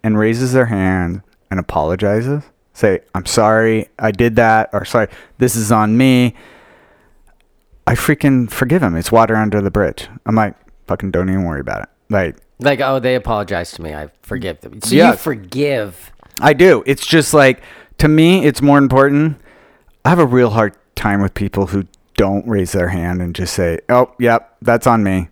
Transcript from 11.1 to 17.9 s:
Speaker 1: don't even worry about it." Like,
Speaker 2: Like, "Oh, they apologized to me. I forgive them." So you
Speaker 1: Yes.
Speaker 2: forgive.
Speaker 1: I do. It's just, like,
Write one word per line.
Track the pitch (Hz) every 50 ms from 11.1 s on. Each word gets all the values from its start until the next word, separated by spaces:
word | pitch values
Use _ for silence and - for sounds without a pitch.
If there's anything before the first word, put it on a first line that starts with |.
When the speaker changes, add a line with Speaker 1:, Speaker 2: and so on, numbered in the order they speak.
Speaker 1:
don't | 87 87 92 95
even | 95 95 92
worry | 85 78 69
about | 67 60 53 50
it." | 50 _ _ _ _ _
Like, | 110 98 92 80 67 _ _ _ _ _
Speaker 2:
Like, | 127 143 139 123
"Oh, | 135 131 135 131
they | 117 127 127
apologized | 127 - 123 113 104 104 87 98 85 85 - -
to | -
me. | 82 80 76
I | 73 76 73 _ _
forgive | _ - 104 92 82 92 80 _
them." | - - - 107
So | - 113 120
you | 147
Speaker 1:
Yes. | 170 165 110 -
Speaker 2:
forgive. | - 165 135 110 95 90 - 127 147 147 139 117 107 101 87 - - - - _ - _ _ -
Speaker 1:
I | - 147 151
do. | 131 180 190 151 110 -
It's | 131 139 - -
just, | - 156 165 135 - -
like, | 151 139 131 127 - - - - - - _